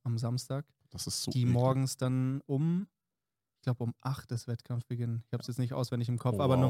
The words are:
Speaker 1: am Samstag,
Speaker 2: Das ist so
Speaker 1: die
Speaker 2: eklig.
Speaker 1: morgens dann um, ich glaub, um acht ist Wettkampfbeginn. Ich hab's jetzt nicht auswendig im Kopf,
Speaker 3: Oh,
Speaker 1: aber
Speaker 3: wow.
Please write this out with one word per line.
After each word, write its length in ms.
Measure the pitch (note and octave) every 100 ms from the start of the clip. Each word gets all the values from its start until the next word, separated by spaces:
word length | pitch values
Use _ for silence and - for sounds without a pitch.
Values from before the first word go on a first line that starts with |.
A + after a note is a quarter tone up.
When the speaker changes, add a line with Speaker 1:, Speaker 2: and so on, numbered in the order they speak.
Speaker 1:
am 140 | B2 A#2
Samstag, 480 | A#2 B2 - C3+ - _ _
Speaker 2:
Das 160 | - -
ist 160 | -
so 80 | -
Speaker 1:
die 100 | C3
Speaker 2:
eklig. 120 | A#2+
Speaker 1:
morgens 440 | A#2+ B2+ C3 C3+ -
dann 440 | B2+ C3 C3 C3+ -
um, 400 | C#3 D#3+ F3 G3+ _ _ _ _ _ _ _
ich 20 |
glaub, 160 | - A#2+
um 140 | A#2 -
acht 300 | C3 C#3 -
ist 160 | A#2 -
Wettkampfbeginn. 760 | A#2+ - A#2 - A#2+ A#2+ A#2 -
Ich 60 |
hab's 140 | A#2+ -
jetzt 120 | A#2+
nicht 140 | B2
auswendig 360 | C3+ B2 A#2+ A#2
im 80 | A#2+
Kopf, 200 | B2 -
Speaker 3:
Oh, 20 |
Speaker 1:
aber 140 | C3+ B2+
Speaker 3:
wow. 40 | C3